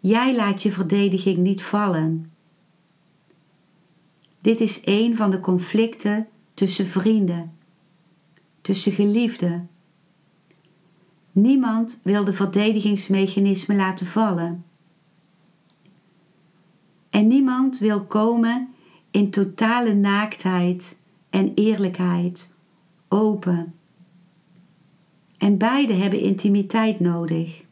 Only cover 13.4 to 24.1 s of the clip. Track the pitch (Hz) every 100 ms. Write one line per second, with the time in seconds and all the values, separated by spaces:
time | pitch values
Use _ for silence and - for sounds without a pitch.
13.4 | 196 190 - 202 190 185 175 214 220 175
14.4 | 170 175 - _ _ _ _ _ _ _
15.4 | _ _ _ _ _ _ _ _ _ _
16.4 | _ _ _ _ _ _ _ 208 214 269
17.4 | 262 254 262 254 214 208 202 220 214 240
18.4 | 226 247 254 - _ _ _ 202 202 196
19.4 | 190 185 220 240 240 202 202 202 214 -
20.4 | 185 180 175 180 - - _ _ _ 190
21.4 | 196 - 214 220 190 180 180 175 175 180
22.4 | - _ _ _ _ _ _ 196 214 202
23.4 | 180 175 165 - _ _ -